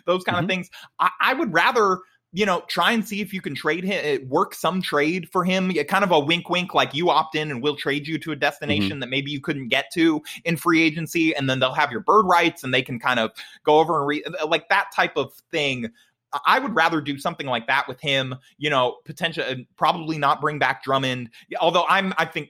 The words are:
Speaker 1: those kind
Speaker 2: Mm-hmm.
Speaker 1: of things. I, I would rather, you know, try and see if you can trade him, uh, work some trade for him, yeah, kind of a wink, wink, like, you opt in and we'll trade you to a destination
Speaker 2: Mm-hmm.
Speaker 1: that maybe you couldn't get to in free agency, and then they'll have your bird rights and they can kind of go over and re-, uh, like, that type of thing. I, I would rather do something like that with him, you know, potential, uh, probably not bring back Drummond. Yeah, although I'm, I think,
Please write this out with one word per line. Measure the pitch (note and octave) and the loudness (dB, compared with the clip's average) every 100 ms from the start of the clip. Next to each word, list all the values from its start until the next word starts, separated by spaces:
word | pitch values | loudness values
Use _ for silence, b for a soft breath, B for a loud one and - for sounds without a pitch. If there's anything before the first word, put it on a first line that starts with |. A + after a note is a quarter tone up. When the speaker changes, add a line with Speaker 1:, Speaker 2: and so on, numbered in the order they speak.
| - | -2
Speaker 1:
those | F#3 | -2
kind | F3+ F3 | 0 -2
Speaker 2:
Mm-hmm. | |
Speaker 1:
of | F3+ | -2
things. | F#3 F3 B B - | -4 -6 B B -2
I, | F3 - | -2 2
I | G#3+ | 0
would | C4 C4 | 0 0
rather, | E3 G3+ A#3+ G3+ F#3 B B _ | 4 4 4 2 2 B B _
you | E3+ G3+ | -2 0
know, | E3+ - | 0 -2
try | F3+ F3+ | 0 2
and | A3+ - | 2 -2
see | G3+ | -6
if | G#3 | -6
you | F#3+ | -6
can | F3+ C3+ | -8 -4
trade | D3+ E3+ | -2 -2
him, | F#3 F3+ D3 C3 | -2 -2 0 -2
uh, | C3 | 0
work | D3+ G#3 | 0 0
some | - E3 F#3 | -2 -2 -2
trade | F3+ D3 D#3 F#3 D#3+ | 0 2 2 0 -2
for | F#3 | -2
him, | F3 F#3+ F#3 | 0 0 0
yeah, | D#3+ | -2
kind | C#3+ G3 | 0 0
of | G3 | 4
a | D#3+ | 4
wink, | C#3+ E3+ F3 | 4 0 0
wink, | F3+ F3+ | -4 0
like, | D3 - | 0 0
you | C#3 E3+ | 0 2
opt | D3 D3+ | 2 2
in | D3+ D3+ | -4 -4
and | B2 | -2
we'll | D3 C#3+ | -4 -2
trade | D#3 D3 D3 | -4 -4 -4
you | D#3 | -6
to | D#3+ | -6
a | C#3+ | -2
destination | C#3+ - C#3+ C#3+ G2 | -2 -2 -4 -2 -2
Speaker 2:
Mm-hmm. | C#3+ | -4
Speaker 1:
that | B2+ | -4
maybe | C3+ C#3 | -4 -4
you | D3 | -6
couldn't | E3+ C#3+ B2 | -6 -6 -2
get | C3 - | -2 -2
to | F3 E3 D3+ B B | 0 2 2 B B
in | E3+ E3 | -4 -2
free | - D#3+ | 0 2
agency, | D#3+ D#3 D#3 E3+ D#3+ | 2 0 -4 0 0
and | D3+ C3+ | 0 -2
then | C3 | 0
they'll | B2+ | 0
have | D3 C#3+ | 2 0
your | A2+ | 0
bird | - G#3 F#3 | 4 4 6
rights | E3+ E3+ - | 4 4 -2
and | C3 | -2
they | B2+ | -2
can | C3 A#2 | 0 -2
kind | C3+ A#2+ | 0 2
of | A2 B B B | 0 B B B
go | - D3+ | 4 6
over | D#3+ D#3 | 6 2
and | C#3+ | 0
re-, | D3 | -2
uh, | D3+ E3+ D#3 | -4 -6 -2
like, | E3 - | -2 2
that | G3 - | 0 2
type | - F3 D3+ | 0 0 0
of | B2+ - _ | -4 -8 _
thing. | D#3+ C#3+ B2+ A2+ b b b _ | -2 -2 -2 -6 b b b _
I, | C#3 D#3+ | -2 2
I | A#3+ | 2
would | C4+ | 2
rather | E3 E3 E3 | 2 2 2
do | C#3 C#3 | -2 -4
something | F3 D#3+ C#3 | -6 -6 -4
like | A#2+ A#2 | -4 0
that | C3+ - | 0 0
with | B2 | -6
him, | D3 C3+ C3 C3 b b | 0 0 -2 -8 b b
you | D3 | 0
know, | C#3 B2 - | 2 2 -2
potential, | - - E3+ D#3+ B2 | -14 -8 -6 -4 -6
uh, | C3 - _ | -6 -10 _
probably | D#3+ F3 D#3 D#3 | 0 0 -4 0
not | C#3+ C#3 | 0 0
bring | C#3+ D3 | -2 0
back | C3+ C#3 | 0 0
Drummond. | C3+ C3+ C3 B2+ A#2 B B | 0 0 0 -4 -8 B B
Yeah, | F3+ | 0
although | E3+ F3 D#3+ | 2 2 2
I'm, | F#3+ F#3+ - | 2 2 -2
I | |
think, | E3 E3 | -2 -4